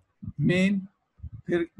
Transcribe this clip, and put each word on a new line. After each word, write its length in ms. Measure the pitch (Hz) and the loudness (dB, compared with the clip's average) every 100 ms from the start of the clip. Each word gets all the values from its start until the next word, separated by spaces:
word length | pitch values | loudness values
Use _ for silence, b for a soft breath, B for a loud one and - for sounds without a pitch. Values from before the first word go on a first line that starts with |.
| - _ - - | -20 _ -12 -2
main, 400 | 151 180 190 202 190 _ _ _ - - - | 2 4 4 2 -4 _ _ _ -16 -12 -4
फिर 220 | 175 170 - | -2 -2 -4